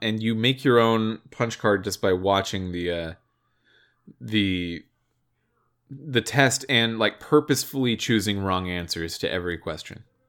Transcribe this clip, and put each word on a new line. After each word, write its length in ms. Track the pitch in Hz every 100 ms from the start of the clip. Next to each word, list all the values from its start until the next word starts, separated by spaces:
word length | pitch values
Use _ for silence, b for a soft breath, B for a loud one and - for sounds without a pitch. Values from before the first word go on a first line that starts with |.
and 180 | 110 110
you 120 | 113
make 300 | 110 123 131
your 160 | 139 120
own 400 | 113 113 110 113 -
punch 280 | - 117 -
card 240 | 110 101
just 160 | 98 -
by 120 | 101
watching 600 | 92 98 98 95 98 92
the, 180 | 87 87
uh, 220 | 85 82 87 _ _ _ _ _ _ _ _ - -
the, 640 | 117 110 98 90 87 85 - _ _ _ _ _ _ _ _ _ _
the 320 | 139 151 123
test 440 | - 143 135 - -
and, 300 | 120 113 113
like, 220 | 104 -
purposefully 760 | - 151 151 135 - 139 123 107
choosing 440 | - 113 101 101
wrong 280 | 98 92 90
answers 480 | 87 85 85 82 -
to 120 | -
every 260 | 90 87 82
question. 460 | 85 78 - - - _